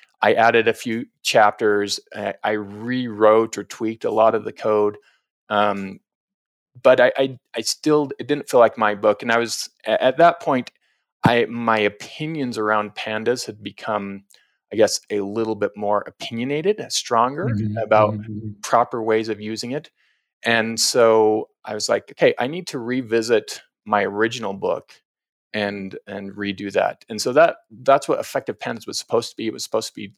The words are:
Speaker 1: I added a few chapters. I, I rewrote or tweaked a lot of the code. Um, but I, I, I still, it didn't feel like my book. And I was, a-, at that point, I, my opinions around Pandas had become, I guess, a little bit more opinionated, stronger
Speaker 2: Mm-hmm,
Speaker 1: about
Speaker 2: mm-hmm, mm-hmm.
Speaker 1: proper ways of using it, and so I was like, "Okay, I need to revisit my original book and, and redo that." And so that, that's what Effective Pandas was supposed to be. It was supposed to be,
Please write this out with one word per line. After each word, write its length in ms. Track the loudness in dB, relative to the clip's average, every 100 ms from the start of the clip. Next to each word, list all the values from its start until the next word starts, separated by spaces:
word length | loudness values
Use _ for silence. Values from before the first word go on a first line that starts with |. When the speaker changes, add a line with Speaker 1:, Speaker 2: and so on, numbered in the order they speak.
| _ 0
Speaker 1:
I 140 | 2
added 340 | 6 6 6 4
a 60 |
few 320 | 0 -4 -6 -8 _
chapters. 760 | 0 4 4 4 2 2 0 -6 _
I, 200 | -8 -8 -4
I 60 | -4
rewrote 1040 | -4 -6 -12 -6 -6 -6 4 6 6 4 -4
or 80 |
tweaked 400 | -12 -8 -6 -4
a 60 | -4
lot 240 | 4 4
of 100 | 2
the 80 | -6
code. 460 | -6 -2 2 0 -2 _ _ _ _ -4
Um, 520 | 0 0 0 -8 -14 _ _ _ _ _ _ _ 0
but 180 | 4 6
I, 120 | 4 2
I, 220 | -4 -4 _ -10
I 40 |
still, 480 | -8 -4 0 0 0 -8
it 80 | -6
didn't 240 | -6 0
feel 100 | 6
like 160 | 6 4
my 180 | -2
book. 280 | 2 0 0
And 100 | 0
I 60 | 0
was, 320 | -2 -6 -12 _ -2
a-, 160 | 2
at 160 | 2 4
that 220 | 4 4
point, 300 | -2 -2 -4 _ _ _ _ _
I, 220 | 2 2 0
my 320 | -2 0 2
opinions 800 | 0 -2 -18 -10 -8 -6 -6 -4
around 360 | 0 0 -2
Pandas 520 | -8 -8 -4 -2 -4 -6
had 160 | -12
become, 640 | -14 -12 -6 -6 -6 -12 _ _ _ _ _
I 60 | 2
guess, 240 | 2 2 -6
a 120 | -6
little 340 | -4 -4 -4
bit 180 | -4 -4 -4
more 280 | -2 -2 -2
opinionated, 800 | -14 -10 -8 -6 -4 -2 -4 -4
stronger 540 | -8 -2 0 0 0 -4
Speaker 2:
Mm-hmm, 320 | -4 -4 -4
Speaker 1:
about 340 | 2 4 4
Speaker 2:
mm-hmm, 200 | 0 -8
mm-hmm. 180 | -10 -10 -12
Speaker 1:
proper 400 | 0 2 2 -2
ways 280 | 0 0 0
of 100 | -6
using 300 | -8 -10 -8
it, 200 | -10 -10 _ _ _ _ _
and 340 | 0 0 0 -2
so 680 | 0 4 6 6 6 2 -2 _
I 100 | -12
was 140 | -8 -2
like, 220 | -2 -4
"Okay, 220 | 2 2 2
I 80 | -4
need 200 | -6 -10
to 100 | -10
revisit 840 | -6 -6 0 -2 2 0 0 -16 _ _
my 200 | -2 -2
original 480 | 0 -2 -4 -2 -10
book 400 | -6 -4 -6 -8 -20 _ _ _ _ _
and, 440 | -6 -6 -6 -12 -14 -14
and 260 | -12 -12
redo 380 | -8 -8 -6 -4
that." 320 | 0 0 -4 -12
And 120 | -6
so 120 | 0
that, 240 | 4 4 2 _
that's 380 | -6 2 2 2
what 120 | -4
Effective 380 | -2 -6 -6 -10
Pandas 280 | -8 -10 -10
was 120 | -12
supposed 320 | -2 -2 -2
to 60 | -8
be. 100 | -8
It 60 |
was 120 | -8
supposed 240 | -6 -6 -6
to 60 |
be, 180 | -14 -16